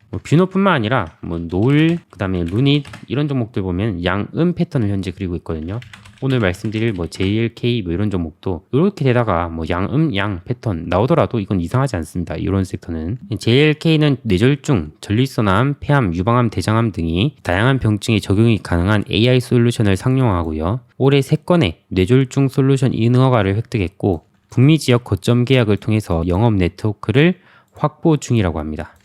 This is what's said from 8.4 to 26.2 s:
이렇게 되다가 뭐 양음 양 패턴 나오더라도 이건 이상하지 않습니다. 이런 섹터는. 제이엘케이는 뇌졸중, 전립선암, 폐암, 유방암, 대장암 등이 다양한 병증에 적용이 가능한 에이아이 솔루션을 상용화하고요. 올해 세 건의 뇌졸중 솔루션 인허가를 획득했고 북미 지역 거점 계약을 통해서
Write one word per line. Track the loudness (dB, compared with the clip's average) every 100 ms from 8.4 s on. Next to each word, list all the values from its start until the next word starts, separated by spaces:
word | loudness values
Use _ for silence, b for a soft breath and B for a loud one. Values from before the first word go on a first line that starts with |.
| -8 -8 -4
이렇게 | 0 0 0
되다가 | 0 2 2 0 -2
뭐 | -6 -4
양음 | -2 -2 0 0 -2
양 | -4 -6 -8
패턴 | -6 -4 -6 -2
나오더라도 | 0 2 2 2 -2
이건 | -2 -2
이상하지 | -2 -2 -2 -4
않습니다. | -6 -8 -8 -6
이런 | -2 -2
섹터는. | -2 -6 -10 -8 -8 -8 -8 -4
제이엘케이는 | 2 4 4 2 0 2 2 0
뇌졸중, | 0 2 2 2 0 -2 -2 -10
전립선암, | -4 -2 0 0 2 2 2 -2
폐암, | 0 2 2
유방암, | 0 0 2 0
대장암 | -2 0 0 0
등이 | -2 -2 0 0 -2
다양한 | -2 2 2 2
병증에 | 0 -2 0 -2
적용이 | 2 2 2 2
가능한 | 0 0 2 0 0
에이아이 | 0 2 2
솔루션을 | 2 2 2 2 0 0
상용화하고요. | 0 0 2 0 -2 -4 -2 -4 -8 -2
올해 | 0 2
세 | 0 -2
건의 | 0 0 0 -4 _
뇌졸중 | -2 2 2 2 0 0
솔루션 | 0 0 2 0
인허가를 | 0 2 4 4 4 2 -2
획득했고 | -2 -4 -4 -2 -2 -2 -6 _ _
북미 | 2 4 4
지역 | 4 2
거점 | 2 -4 0 0
계약을 | 2 2 4 0
통해서 | 0 -2 0 -2